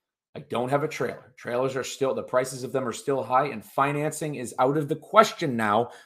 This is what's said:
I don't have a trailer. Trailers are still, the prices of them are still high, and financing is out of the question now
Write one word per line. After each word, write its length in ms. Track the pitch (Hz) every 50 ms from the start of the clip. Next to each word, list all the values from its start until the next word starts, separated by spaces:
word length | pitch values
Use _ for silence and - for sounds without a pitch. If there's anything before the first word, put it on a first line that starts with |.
| _ _ _ _ _ _ -
I 40 | -
don't 300 | - - 113 113 123 127
have 140 | 139 143 151
a 40 | 151
trailer. 460 | - - 135 113 - - - - _ -
Trailers 380 | - 117 120 123 131 135 123
are 80 | 135 117
still, 320 | - - - 135 131 123
the 80 | 117 98
prices 400 | - - 127 131 131 143 127 123
of 80 | 120
them 160 | 113 131 127 117
are 60 | 107
still 280 | - - - 139 131
high, 260 | 117 113 127 131 143 143
and 160 | 117 110 -
financing 720 | - - 139 135 143 147 147 147 156 151 - 165 151 143
is 200 | 123 123 107 - -
out 200 | 131 131 143 156
of 100 | 147 139
the 80 | 160
question 600 | - - - - 214 214 - - - 170 147 120
now 340 | 113 110 104 104 113 120 - - - -